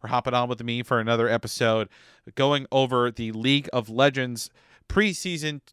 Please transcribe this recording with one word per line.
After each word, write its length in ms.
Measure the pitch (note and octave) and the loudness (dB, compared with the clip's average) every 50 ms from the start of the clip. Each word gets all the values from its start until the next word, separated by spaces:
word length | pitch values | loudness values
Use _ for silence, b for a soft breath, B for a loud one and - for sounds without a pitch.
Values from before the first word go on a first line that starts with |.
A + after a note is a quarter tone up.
| - | -6
for 60 | A#2 | -2
hopping 260 | B2+ B2 A#2+ C3+ B2 | -2 -2 0 0 0
on 160 | B2 B2 A#2+ | 0 0 0
with 120 | B2 G#2+ A#2+ | -4 -6 -4
me 200 | A#2 A#2 A#2+ B2 | -6 -4 -6 -2
for 180 | - C3 A#2 | 0 0 0
another 300 | A2 A2 A#2 A2+ A2+ A#2 | 2 2 2 2 4 2
episode, 580 | A2+ A#2 - A2+ - - B2 A2+ A2 A2 G#2+ F#2+ b b b b b b b - - | 2 0 -2 -4 -4 0 2 2 2 2 0 -4 b b b b b b b -18 -4
going 320 | - C3+ C#3 D3 C#3 C3+ - | 0 2 2 2 0 -2 0
over 400 | - C3+ C3+ B2+ B2+ B2 A#2+ A#2+ | 2 2 2 4 2 2 2 2
the 220 | A2+ - A#2 A2 A2 | 0 -4 -6 -6 -4
League 380 | A2 A2+ C3 C#3 C#3+ C#3 C#3 - | -2 0 2 2 2 0 0 -4
of 160 | B2+ A#2 G#2+ | -4 -4 -4
Legends 640 | A2+ A#2 C3+ C#3+ C3+ C3+ C3 B2 B2 A2+ - - b b b b b b b _ | 2 4 4 4 4 2 -4 -4 -4 -8 -10 -12 b b b b b b b _
preseason 720 | - F#3+ G#3 G#3+ F3+ - - F#3 F3 D#3+ D3 D#3 D3 C#3+ _ _ | 0 2 2 2 0 -4 -6 -6 -6 -4 -4 -6 -8 -8 _ _